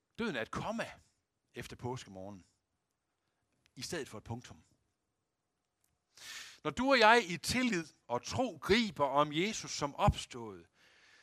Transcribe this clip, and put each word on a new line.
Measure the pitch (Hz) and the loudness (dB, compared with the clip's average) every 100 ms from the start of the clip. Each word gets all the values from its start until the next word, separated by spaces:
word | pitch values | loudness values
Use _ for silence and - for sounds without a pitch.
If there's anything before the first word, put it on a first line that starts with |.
| _ - | _ -6
Døden | 226 135 | -4 -4
er | |
et | 110 | -6
komma | - - 220 165 - _ _ _ _ _ | -6 -6 -6 -8 -10 _ _ _ _ _
efter | - 117 113 | -14 -14 -10
påskemorgen, | 123 127 110 95 95 101 85 _ _ _ _ _ _ _ _ _ _ _ _ - | -10 -10 -12 -16 -16 -16 -20 _ _ _ _ _ _ _ _ _ _ _ _ -14
i | |
stedet | 123 175 127 | -8 -8 -8
for | 107 | -12
et | |
punktum. | - 117 - 104 _ _ _ _ _ _ _ _ _ _ _ _ _ _ _ - - - - - | -12 -12 -12 -20 _ _ _ _ _ _ _ _ _ _ _ _ _ _ _ -20 -18 -16 -16 -8
Når | 151 | -8
du | 151 262 | -2 4
og | 269 | 8
jeg | 214 240 180 | 10 8 6
i | 170 | -6
tillid | - 233 254 185 - _ _ | -2 0 0 0 -4 _ _
og | 120 | -6
tro | - 214 254 156 | -4 -2 -2 -4
griber | - 214 220 151 143 | 2 4 4 0 2
om | 139 151 | 4 2
Jesus | 151 196 214 147 | 2 -2 -4 -8
som | - 147 135 | -6 -6 2
opstået, | 202 - - 123 113 92 85 _ _ _ _ _ | 2 2 -6 -12 -12 -14 -18 _ _ _ _ _